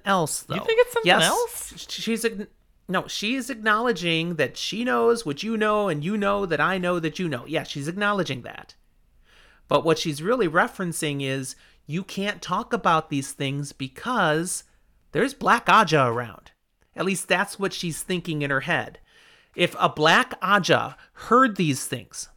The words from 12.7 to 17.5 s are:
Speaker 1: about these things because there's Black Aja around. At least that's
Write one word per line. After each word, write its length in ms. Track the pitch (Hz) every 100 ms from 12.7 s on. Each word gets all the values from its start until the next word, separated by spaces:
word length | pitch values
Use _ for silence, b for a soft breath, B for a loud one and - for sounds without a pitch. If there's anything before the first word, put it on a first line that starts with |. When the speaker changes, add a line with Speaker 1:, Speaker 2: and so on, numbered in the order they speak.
Speaker 1:
about 360 | 226 190 165 -
these 220 | 143 135
things 400 | - 139 143 143
because 920 | - 131 - 226 247 175 156 175 - - _ _ _ _
there's 200 | 147 262
Black 360 | - 196 233 -
Aja 360 | 196 196 156 127
around. 460 | 117 120 - - _ _ _ _ -
At 100 | 180
least 220 | 190 -
that's 300 | 180 202